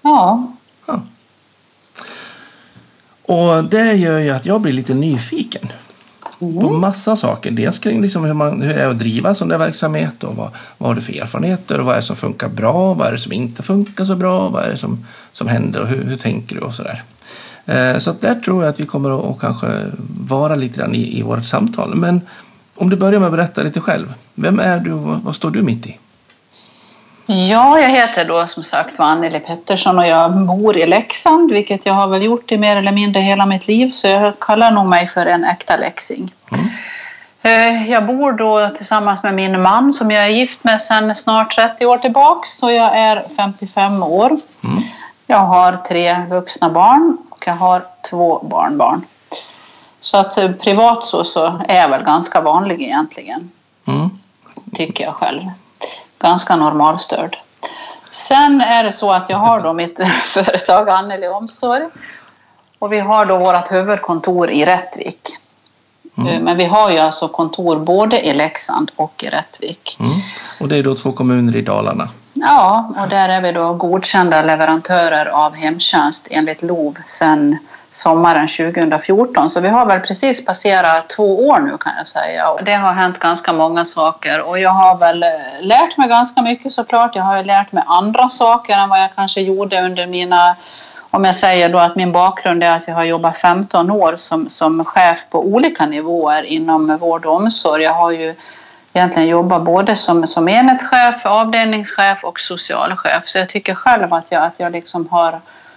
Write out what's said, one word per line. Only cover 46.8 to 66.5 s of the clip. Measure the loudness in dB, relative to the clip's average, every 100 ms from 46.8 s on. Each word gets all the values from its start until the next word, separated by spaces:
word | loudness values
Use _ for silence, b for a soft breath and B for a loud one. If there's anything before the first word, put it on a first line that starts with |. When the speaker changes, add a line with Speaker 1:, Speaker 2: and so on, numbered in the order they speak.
| 6 6 4 0 -6
Speaker 1:
och | -10 -6
jag | -2
har | 0 0 -2 -12 -8
två | 0 0 0 -4
barnbarn. | -2 -2 0 0 0 -6 _ _ B B B B B B B
Så | 0 0
att, | 2 0
eh, | -2
privat | -2 0 4 4 2
så, | -2 -4
så | -4 -2 -2 -2 0
är | 4
jag | 4
väl | 2
ganska | 2 0 0 0
vanlig | 2 2 0 -4
egentligen. | -4 -4 -4 -8 -14 -14 -14 _ _ _ -6
Speaker 2:
Mm. | -4 -4 -6 _ _ _ -20 -14
Speaker 1:
Tycker | -8 -6 -6
jag | -8 -4
själv. | -4 -4 -10 -14 _ -16 B B B -2
Ganska | 0 2 0 0
normalstörd. | 2 2 2 2 -2 -4 -6 -10 _ _ B B B B B
Sen | -4 2 4 6 4
är | 4 2
det | 0
så | -2 0
att | 0 0
jag | 0
har | 2 2
då | 0
mitt | -4 -4 -2 -2
<laughs> | -2
företag | -2 -2 0 0 4 4 4
Anneli | 0 -2 -6 -6
Omsorg. | -6 -10 -6 -2 -2 -4 -12 B B B B B B _ _
Och | -4
vi | -2
har | 2 2 4
då | 2
vårt | 2 2 0
huvudkontor | -2 0 -2 -2 -4 -2 0 0
i | 2 2
Rättvik. | 2 -2 -10 -12 -12 -12 -12 -16 _ _ _ _ _ -14 -6
Speaker 2:
Mm. | -4
Speaker 1:
Eh, | -2
men | 0